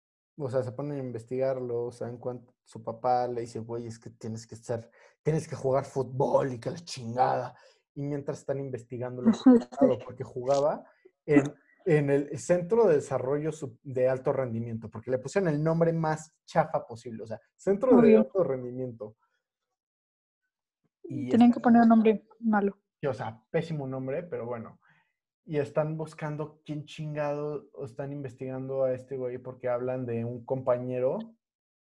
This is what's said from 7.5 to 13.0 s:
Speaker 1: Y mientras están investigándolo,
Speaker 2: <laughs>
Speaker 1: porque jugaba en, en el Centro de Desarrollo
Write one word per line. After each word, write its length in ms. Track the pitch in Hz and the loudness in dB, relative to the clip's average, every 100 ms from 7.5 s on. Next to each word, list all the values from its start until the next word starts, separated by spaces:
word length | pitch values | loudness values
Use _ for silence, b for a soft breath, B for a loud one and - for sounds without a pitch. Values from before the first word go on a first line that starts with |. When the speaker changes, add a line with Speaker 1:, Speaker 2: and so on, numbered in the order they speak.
| - b b _ | -12 b b _
Speaker 1:
Y 100 | - | -10
mientras 360 | 143 143 143 139 | -6 -6 -6 -8
están 200 | - 139 | -6 -6
investigándolo, 720 | 139 120 - 120 123 123 226 | -6 -10 -10 -8 -8 -2 0
Speaker 2:
<laughs> 720 | 208 262 240 - - 262 123 - | 6 8 6 4 2 2 2 -4
Speaker 1:
porque 180 | 117 | -12
jugaba 600 | 131 127 123 139 147 196 - b b _ - | -12 -6 0 2 2 0 -8 b b _ 4
en, 280 | 143 143 - _ _ - | 4 4 -2 _ _ 2
en 240 | 151 143 | 2 4
el 300 | 143 143 135 | 2 0 -4
Centro 480 | - 180 175 226 214 | 0 0 2 4 4
de 80 | |
Desarrollo 560 | 147 | 4